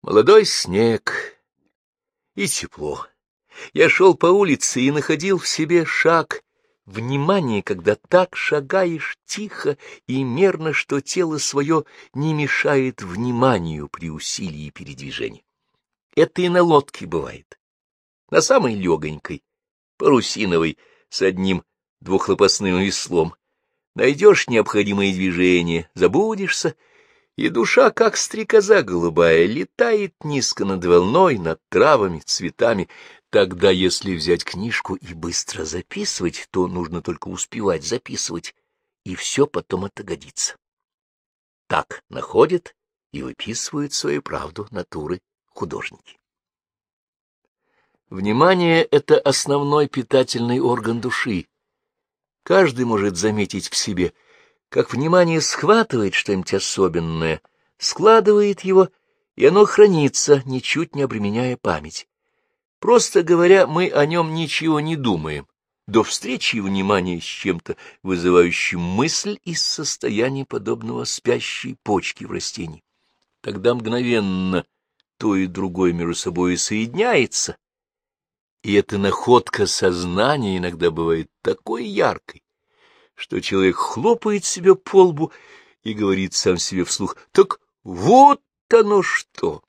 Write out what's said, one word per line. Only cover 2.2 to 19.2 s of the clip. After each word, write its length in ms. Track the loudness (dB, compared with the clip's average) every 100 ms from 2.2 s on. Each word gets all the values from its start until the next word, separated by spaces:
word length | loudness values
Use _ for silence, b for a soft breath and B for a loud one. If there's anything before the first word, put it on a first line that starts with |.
| _ -6
и 120 | -4
тепло. 600 | -4 -8 -10 -8 -8 -12 _ _ _ _ B B
Я 160 | 2 2
шёл 240 | 6 6 6
по 120 | 4
улице 540 | 4 4 0 -2 0
и 100 | 0
находил 480 | 0 -2 -2 0 -2
в 80 | -2
себе 380 | -4 0 0 0
шаг 580 | 0 2 2 0 -10 _ _ _ _ _
внимания, 800 | -10 -4 -2 0 0 0 -4
когда 320 | -4 -2 -2 -2
так 400 | _ 2 2 -4
шагаешь 840 | -2 -2 -2 -2 -2 -4 -10 -14 _
тихо 520 | -12 -10 -6 -6 -6 B B -6
и 180 | -4
мерно, 500 | -2 2 2 2 -4
что 280 | -4 -2 -6
тело 360 | -4 -4 -2 -4
своё 460 | -4 -4 0 0 -2 B B
не 200 | -6 -4
мешает 680 | -2 -2 -2 0 0 0 -6
вниманию 880 | -12 -6 -4 2 2 2 -2 -8 -10
при 220 | -12 -12
усилии 580 | -10 -10 -8 -10 -10 -14
передвижения. 720 | -16 -18 -16 -14 -10 -10 -10 _ _ _ _ _ _ _ 0
Это 260 | 0 0
и 80 | 0
на 140 | 2
лодке 420 | 4 4 2 -16 -8
бывает. 540 | -6 -6 -14 _ -20 _ _ _ _ _ _ _
На 120 | 0
самой 340 | 4 2 2 -2
лёгонькой, 680 | 0 -2 -2 -10